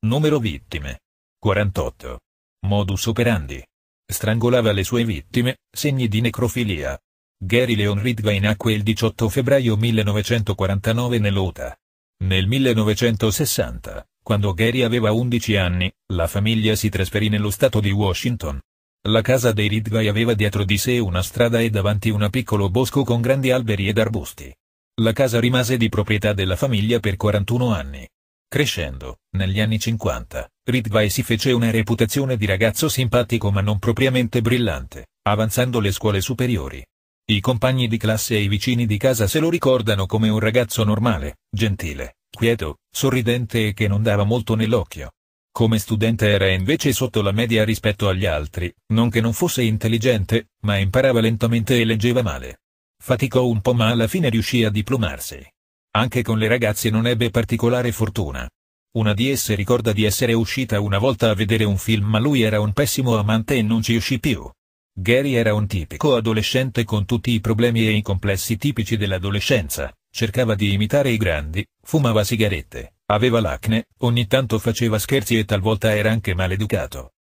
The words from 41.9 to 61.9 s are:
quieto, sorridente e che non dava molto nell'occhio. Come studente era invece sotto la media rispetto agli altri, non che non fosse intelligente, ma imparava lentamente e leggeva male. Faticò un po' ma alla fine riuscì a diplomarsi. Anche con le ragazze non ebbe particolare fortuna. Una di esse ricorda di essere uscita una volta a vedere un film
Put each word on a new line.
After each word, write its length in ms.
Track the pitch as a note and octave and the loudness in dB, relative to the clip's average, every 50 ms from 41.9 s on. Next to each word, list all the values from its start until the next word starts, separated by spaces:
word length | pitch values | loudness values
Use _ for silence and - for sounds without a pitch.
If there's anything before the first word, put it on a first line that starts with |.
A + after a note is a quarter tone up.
| C#2+ B1+ B1 - - _ _ _ | -8 -8 -10 -12 -14 _ _ _
quieto, 520 | - - A#2 A2+ A#2 A2+ - D2+ C#2+ _ _ _ | -6 -2 0 0 0 0 -2 -8 -8 _ _ _
sorridente 760 | _ - - C3+ B2+ B2+ A#2 A2 A#2+ B2 A#2+ A2 - A#2 A2 G#2+ | _ 0 0 2 2 2 2 0 0 0 -2 -2 -2 0 0 0
e 40 | |
che 160 | G#2 - A2 G2+ | 0 0 0 0
non 140 | G2 G2+ | 2 2
dava 220 | A2 A2+ G#2 G2+ G2+ | 2 2 2 2 2
molto 300 | G2+ A#2 B2 A2+ - A2+ | 2 0 0 0 0 0
nell'occhio. 580 | A2 A2+ A2 A#2+ A2+ - - - D#2+ C2+ C2 _ _ _ _ _ _ _ _ | 0 2 2 0 0 -2 -4 -10 -14 -14 -14 _ _ _ _ _ _ _ _
Come 280 | _ - A#2+ A2+ A2+ A2 | _ 0 2 2 2 0
studente 500 | - - A2 G#2 A2 A2+ A2+ G#2 A2 G#2 | 0 -2 -2 0 0 0 0 2 2 2
era 220 | G#2 G2 F#2+ F#2+ | 2 2 2 2
invece 420 | F#2 F#2 F#2 G#2 D3+ - - C#3+ | 2 0 0 0 -2 0 0 -2
sotto 300 | B2+ - C3+ B2 - A2 | 0 0 -2 -2 0 0
la 100 | G2+ G2 | 0 0
media 320 | G2+ G#2+ A#2+ A2+ A#2 A2 G#2+ | 0 0 0 0 2 2 2
rispetto 420 | G#2+ A2 - - G#2+ G2+ - G#2+ G2 | 0 0 -2 -2 -2 -2 0 0 0
agli 180 | F#2 F#2 G#2 | 0 0 -2
altri, 440 | F#2 D#2 D2+ D#2 D2+ - - F2+ F2 - _ _ _ | -2 -2 -4 -6 -6 -6 -6 -6 -8 -8 _ _ _
non 200 | G#2+ A2 A#2 A#2+ | 2 2 2 2
che 140 | G#2 A#2+ | 2 2
non 100 | A2+ A#2 | 0 0
fosse 300 | G#2+ - F3 F3 - B2+ | 0 0 -2 -2 0 0
intelligente, 880 | B2 A2+ G#2+ G#2+ - A2 A2+ A#2 A2 C3 A#2+ G#2+ F#2+ - - A#2 - _ _ _ | 0 0 0 0 0 0 0 2 2 2 2 2 0 0 0 -2 -2 _ _ _
ma 140 | - G#2 G#2 | -4 -2 0
imparava 440 | G2 G2 F#2+ F#2+ B2+ C3 C3+ B2 A#2 | 0 0 0 0 2 2 4 2 4
lentamente 600 | A2 A2+ A2+ G#2 - A2+ A#2 A#2 G#2+ - C3 A#2+ | 2 2 0 0 0 0 0 0 2 2 2 2
e 40 | A2+ | 2
leggeva 360 | A2+ A2+ A2 G2 A#2+ A#2+ B2+ | 2 0 2 2 2 2 2
male. 380 | A#2+ G#2+ C2 C2 B1+ B1+ - _ _ _ _ _ _ _ _ _ | 0 -2 -4 -6 -10 -14 -16 _ _ _ _ _ _ _ _ _
Faticò 440 | - - C3 - C3+ C3 - C3 B2+ | -2 -2 0 0 0 0 2 2 2
un 160 | B2 A#2 G#2+ | 2 0 2
po' 100 | - B2+ | 2 2
ma 160 | B2+ A#2+ A2 A2 | 2 4 2 2
alla 180 | A#2+ A#2 A2+ G#2+ | 2 2 0 0
fine 200 | - F#3+ E3 C3 | 0 0 0 2
riuscì 340 | A2 A2+ A2 - - A#2+ | 0 0 0 0 2 2
a 60 | A2+ A2 | 2 2
diplomarsi. 760 | G#2 G#2+ G2+ - C#3 B2+ A2 F2 C#2 - - - - C2 C2 - _ _ _ _ _ _ _ _ | 0 -2 -2 -2 -2 -2 -2 -4 -4 -8 -12 -12 -14 -16 -18 -20 _ _ _ _ _ _ _ _
Anche 300 | _ G#2 A#2 B2+ - B2+ | _ 0 0 2 0 -2
con 140 | A2+ - A2+ | -2 0 0
le 120 | A2 A2 G#2+ | 0 2 2
ragazze 420 | A#2 B2+ A#2 G#2+ G#2+ - - A#2 | 2 2 2 0 -2 0 -2 0
non 160 | G#2+ A2 A2+ | 0 0 0
ebbe 240 | A#2+ B2 A2 A#2+ A#2 | 0 0 0 0 0
particolare 600 | - A#2 A2+ - A#2 A2+ - A#2 B2 B2 B2 A#2+ | 0 -2 -2 0 -2 0 2 0 2 2 0 -2
fortuna. 540 | A2 - A#2 G2+ - - F2+ C#2+ C2 B1+ B1 B1 _ _ _ _ _ _ _ _ _ | -2 -2 -4 -4 -2 -4 -4 -4 -6 -8 -10 -12 _ _ _ _ _ _ _ _ _
Una 180 | A#2 A2 G#2+ G#2 | 0 0 0 0
di 160 | G2 A#2 C3+ | 0 0 0
esse 240 | C#3 A#2+ - - A2 | 0 -2 -2 -2 -2
ricorda 380 | G2 G2+ - B2 A#2+ A2+ A2+ | -2 2 0 0 2 2 0
di 120 | G#2 G2 G#2+ | 2 2 2
essere 300 | G#2 F#2+ - B2+ A#2 A#2 | 0 2 0 0 2 2
uscita 460 | A2+ A2+ - - C3+ C3 A#2 A2+ G#2 | 2 0 0 -2 -4 -2 -2 -2 -2
una 180 | G#2 G#2 G2 G2+ | 0 0 0 0
volta 320 | G#2+ C3+ B2+ - - A2+ | 2 0 0 2 2 2
a 40 | G#2+ | 2
vedere 300 | F#2+ A2 F#2+ A2+ A2 A2 | 2 0 0 2 2 2
un 140 | G#2 G2+ F#2+ | 2 0 0
film 280 | - - | 0 0